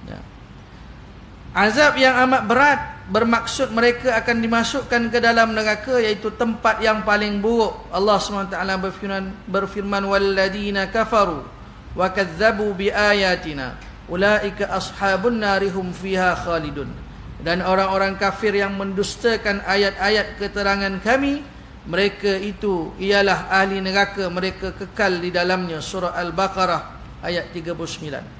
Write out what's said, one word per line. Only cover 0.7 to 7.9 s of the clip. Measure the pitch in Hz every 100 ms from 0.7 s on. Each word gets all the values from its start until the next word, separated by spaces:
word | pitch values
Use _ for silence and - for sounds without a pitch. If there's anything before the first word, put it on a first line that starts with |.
| - - - - - - - - 180
Azab | 208 226 302 262
yang | 262 247 254
amat | 262
berat | 214 240 285 269 - - -
bermaksud | 196 233 233 226 - 254
mereka | 226 240 240 254 226
akan | 226 233
dimasukkan | 226 233 226 277 - 240 233
ke | 240
dalam | 233 233 226 214
neraka, | 214 208 262 247
iaitu | 220 214 214 -
tempat | 233 220 226 214
yang | 220 214
paling | 196 208 208 202
buruk. | 208 233 208 - -